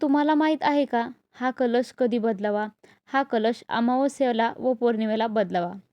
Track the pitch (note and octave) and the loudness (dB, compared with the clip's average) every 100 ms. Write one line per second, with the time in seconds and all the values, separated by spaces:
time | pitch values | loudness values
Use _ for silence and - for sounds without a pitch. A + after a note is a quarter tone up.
0 | D4+ C#4+ D4 D4+ D#4 D#4 - D4 C#4 A#3 | 0 2 2 2 2 0 0 2 2 0
1 | A#3 B3 _ - B3+ B3 B3+ A#3+ B3 - | -2 -8 _ -6 -6 -2 0 0 -2 -2
2 | B3 A#3 A3 G3+ G#3 G#3 G#3+ - - _ | 0 0 0 -2 -2 -2 -4 -10 -20 _
3 | _ C4+ C#4 A#3 A3 A#3 - A3+ A#3 B3+ | _ -2 0 0 0 -2 -4 -2 0 2
4 | C#4 C#4 C4 A3+ A3+ - B3+ A#3+ A#3+ A3 | 0 0 0 2 0 0 -2 0 0 0
5 | A3 A3 A3+ A3 F#3+ F3+ F3 F#3+ - | 0 0 0 0 0 0 -4 -8 -16